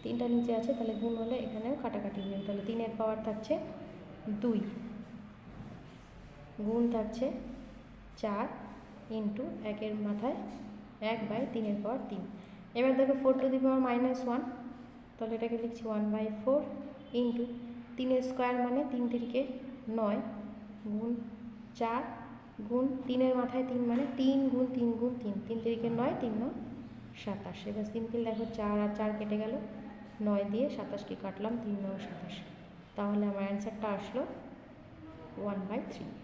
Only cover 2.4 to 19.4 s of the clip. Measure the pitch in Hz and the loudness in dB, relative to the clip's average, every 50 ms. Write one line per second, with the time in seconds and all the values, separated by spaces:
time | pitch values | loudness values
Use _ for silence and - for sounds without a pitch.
2.4 | 190 208 202 202 196 - 226 233 233 220 - - 226 220 220 214 - 226 208 - | -2 -2 -2 -2 -2 -2 -2 -2 -2 -2 -2 0 0 0 0 0 -2 -2 -2 -4
3.4 | - - 302 330 - - - - - - - - - - - - - 214 208 208 | 0 0 0 0 0 -6 -8 -10 -12 -12 -12 -14 -14 -14 -14 -10 -4 -4 -2 0
4.4 | - 247 220 202 - - - - - - - - - - - - - - - - | 2 2 4 4 2 0 -4 -8 -8 -8 -8 -10 -10 -12 -12 -14 -14 -14 -16 -16
5.4 | - - - - - - - - - - - - - - - - - - - - | -16 -14 -14 -12 -12 -12 -12 -14 -14 -16 -16 -16 -18 -18 -16 -16 -16 -16 -16 -16
6.4 | - - - - 208 208 226 240 240 233 233 226 214 214 - - 254 285 - - | -16 -14 -8 -2 0 2 4 6 6 6 4 2 0 0 0 0 0 0 0 -2
7.4 | - - - - - - - - - - - - - - - - - 214 208 208 | -6 -8 -10 -10 -12 -14 -14 -16 -16 -18 -18 -18 -18 -18 -10 -4 -2 0 0 0
8.4 | 247 302 - - - - - - - - - - - - 220 220 214 208 208 214 | 0 -2 -4 -8 -10 -12 -12 -14 -14 -16 -16 -16 -10 -6 -4 0 0 0 0 0
9.4 | 262 349 - - 214 214 208 208 220 214 214 214 208 208 202 208 226 262 330 - | -2 -4 -4 -4 -4 -4 -2 -2 -2 -2 -2 0 0 0 0 2 2 0 0 0
10.4 | - - - - - - - - - - - - 214 214 226 226 214 - 208 226 | -4 -6 -8 -10 -10 -10 -10 -12 -14 -16 -10 -4 0 0 0 0 0 0 0 0
11.4 | 269 277 - 233 214 208 202 202 - 208 247 269 - - 208 185 180 - - - | 0 0 0 0 0 2 0 0 0 0 -2 -2 -2 -4 -6 -6 -6 -6 -10 -12
12.4 | - - - - - - - 233 247 262 262 254 269 262 277 269 269 262 262 262 | -14 -16 -16 -16 -16 -6 0 4 6 6 8 6 6 6 6 6 6 6 6 6
13.4 | 262 269 262 262 262 262 262 262 254 247 240 240 254 254 254 254 254 240 240 262 | 6 4 4 6 6 6 6 6 6 6 6 4 6 4 4 2 2 0 0 0
14.4 | - - - - - - - - - - - - - - - - 233 220 226 226 | 0 -2 -6 -8 -10 -10 -10 -12 -14 -16 -16 -18 -18 -18 -8 -6 -4 -2 0 0
15.4 | 233 233 233 226 226 233 233 - 226 220 214 214 214 208 208 214 214 214 208 - | 0 0 0 0 0 -2 -4 -4 -4 0 2 2 4 4 4 2 2 0 -2 0
16.4 | - 262 269 294 294 - - - - - - - - - - 240 247 240 233 240 | 4 4 4 4 4 0 -6 -8 -8 -10 -10 -12 -12 -2 2 4 4 4 4 2
17.4 | 240 240 - - - - - - - - - - 254 254 262 254 254 254 254 254 | 0 0 -2 -8 -8 -8 -10 -10 -12 -10 -4 -2 2 4 4 4 4 2 2 2
18.4 | 247 247 247 247 247 240 247 269 302 - - 240 240 233 240 240 233 220 - 254 | 2 4 4 4 4 4 4 2 2 2 2 2 2 2 2 0 0 2 2 0